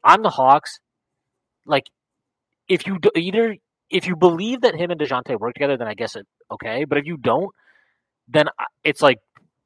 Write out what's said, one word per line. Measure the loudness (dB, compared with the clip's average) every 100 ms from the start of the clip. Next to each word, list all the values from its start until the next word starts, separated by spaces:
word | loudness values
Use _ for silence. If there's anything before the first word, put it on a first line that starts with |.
I'm | 4 4
the | 4
Hawks, | 2 4 4 2 -20 _ _ _ _ _ _ _ _ -4
like, | -4 -4 _ _ _ _ _ _ _ -4
if | -4 -4
you | -2
do, | 0 0
either, | -2 -2 -2 -4 _ _ -6
if | -6 -4
you | 2
believe | 2 2 -4 0
that | 0 0
him | -6
and | -4
DeJounte | -4 -4 -4 -6
work | -6
together, | -4 -4 -4
then | -6
I |
guess | -8 -10 -10
it, | -18 _ -16
okay. | -12 -8 -6 -4
But | -4
if | -4
you | -6
don't, | -2 -2 -2 -12 _ _ _ _ _ _ _
then | 2 2 0
I, | -12 _
it's | -4 2
like, | 2 2 _ _ _ _